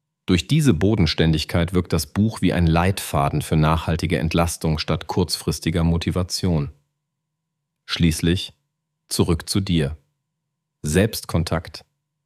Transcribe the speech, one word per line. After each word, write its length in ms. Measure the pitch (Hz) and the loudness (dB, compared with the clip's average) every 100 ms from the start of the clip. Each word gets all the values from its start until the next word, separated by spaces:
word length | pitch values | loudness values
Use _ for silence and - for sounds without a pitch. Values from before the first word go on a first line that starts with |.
| _ _ - | _ _ 0
Durch 220 | 90 - | 0 2
diese 260 | 156 143 | 2 4
Bodenständigkeit 1000 | 80 98 110 80 - 82 80 - 87 85 | 2 2 2 2 2 2 0 0 -2 0
wirkt 180 | 90 - | -2 0
das 160 | 82 - | -2 -2
Buch 340 | - 110 - | 0 0 0
wie 100 | 92 | 0
ein 140 | 87 82 | 2 4
Leitfaden 760 | 82 90 - - 76 71 71 | 4 2 0 -2 -2 0 -2
für 140 | - | 0
nachhaltige 640 | 80 78 80 - 82 82 80 | 2 2 2 0 -2 -2 -2
Entlastung 600 | 85 85 82 - 82 76 | 0 0 0 -2 -2 -2
statt 280 | - 85 - | -2 -4 -4
kurzfristiger 800 | - 85 - - - - 85 | -2 -2 -2 -4 -4 -2 0
Motivation. 840 | 85 85 85 85 90 - 92 82 71 - _ _ _ _ _ _ _ _ _ _ | 2 0 0 -2 -2 -2 0 0 -2 -8 _ _ _ _ _ _ _ _ _ _
Schließlich 680 | - - 85 78 82 92 - - _ _ _ _ - | -8 0 2 2 0 0 -4 -14 _ _ _ _ -6
zurück 400 | - 156 82 - | -2 0 0 -2
zu 120 | 107 | -4
dir. 360 | 98 82 71 76 _ _ _ _ _ _ _ _ | 0 0 0 -4 _ _ _ _ _ _ _ _
Selbstkontakt, 1040 | 73 80 110 - - 85 80 82 - - - _ _ _ | -2 2 2 -2 -4 -2 -2 -4 -6 -18 -20 _ _ _